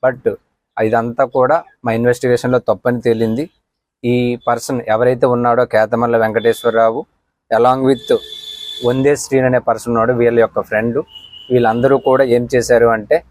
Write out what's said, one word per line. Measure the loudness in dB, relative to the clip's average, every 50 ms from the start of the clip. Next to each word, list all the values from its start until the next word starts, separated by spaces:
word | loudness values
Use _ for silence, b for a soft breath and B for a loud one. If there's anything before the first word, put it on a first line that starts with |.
| 0
But | -2 -2 0 _ -4 -4 -4 _ _ _ _ _ _ _ -4
ఇదంతా | -2 0 0 0 -2 -2 -2 -4 -4
కూడా | -2 0 0 0 2 0 -2 -2 -8 _ _ -6
మా | -4
ఇన్వెస్టిగేషన్‌లో | -2 0 0 0 0 0 0 0 0 0 0 0 0 0
తప్పని | 0 -2 -4 -2 _ -4 -4 -2
తేలింది. | 0 -2 0 0 0 -2 -2 -4 -6 -8 _ _ _ _ _ _ _ _ _ _ -4
ఈ | -2 0 0 0 -2 -4 -4 _ -4
పర్సన్ | -4 -4 -4 -6 -6 -6 -2 -2
ఎవరైతే | 0 2 2 2 2 2 0
ఉన్నాడో | 0 0 0 0 0 2 2 0
కేతమల్ల | 0 2 0 0 2 0 -2 0 0 2
వెంకటేశ్వరరావు | 2 0 0 -2 0 0 0 -2 0 -2 -2 2 2 2 2 0 -2 -10 _ _ _ _ _ _ _ _ _ 0 2
along | 2 2 2 2 2 0
with | 0 0 0 -2 -2 -2 -2 -8 -18 -18 -16 -18 -16 -16 -16 -14 -12 -4 -4
వందే | -2 -2 0 0 0 0
శ్రీన్ | 0 -4 -2 -2 0 0
అనే | 2 0 0
పర్సన్ | 0 -2 -4 -4 -4 -4
ఉన్నాడు, | -2 0 0 0
వీళ్ళ | 0 2 2 2 4 2
యొక్క | 0 2 0 -6
ఫ్రెండ్. | -6 -2 -4 -2 -2 -2 -4 -4 -6 _ -16 -20 -20 -20 -20 -20 -8 -2
వీళ్ళందరూ | 0 2 2 2 0 2 2 2 2 2
కూడా | 2 2 2 2 2
ఏం | 2 2 0 0 0 -2
చేశారు | -2 2 4 4 4 4
అంటే | 4 2 0 0 -2 -2 -2 -2 _